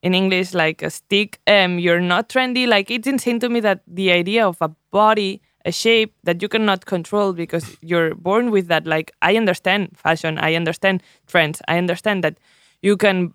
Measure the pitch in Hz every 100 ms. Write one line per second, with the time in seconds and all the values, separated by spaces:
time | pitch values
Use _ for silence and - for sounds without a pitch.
0 | 175 185 190 185 180 180 160 160 156 -
1 | _ 196 208 - - 208 185 175 175 170
2 | 180 180 233 262 254 254 247 208 196 240
3 | 240 269 240 233 247 233 214 196 _ 175
4 | 190 175 175 220 214 170 160 156 _ 196
5 | 214 214 196 190 _ _ - 175 226 226
6 | 220 _ - 175 208 220 214 190 - 185
7 | 160 208 202 175 165 170 139 - 165 170
8 | 165 160 175 208 240 208 175 165 160 160
9 | 160 _ 165 214 220 180 185 196 190 -
10 | - 160 165 156 156 165 165 156 196 190
11 | _ _ _ 180 156 160 - 170 180 175
12 | 214 202 165 160 _ _ _ _ 190 202
13 | 208 185 175